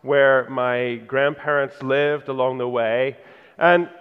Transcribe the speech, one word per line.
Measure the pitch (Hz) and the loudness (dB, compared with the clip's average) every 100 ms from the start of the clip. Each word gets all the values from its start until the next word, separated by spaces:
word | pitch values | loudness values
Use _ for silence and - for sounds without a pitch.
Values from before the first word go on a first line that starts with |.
where | 131 143 139 135 120 | -2 2 4 4 0
my | 131 123 123 123 120 110 | -4 -2 -2 -4 -6 -6
grandparents | 135 143 147 151 147 135 - | -2 0 -2 -4 -2 -2 -6
lived | 131 135 147 147 139 | -2 0 0 -2 -6
along | 135 127 127 | -4 -4 -2
the | 123 | -4
way. | 123 113 117 131 131 - - - - | -2 0 0 -2 -6 -18 -20 -20 0
And | 170 175 175 - | 4 4 2 -10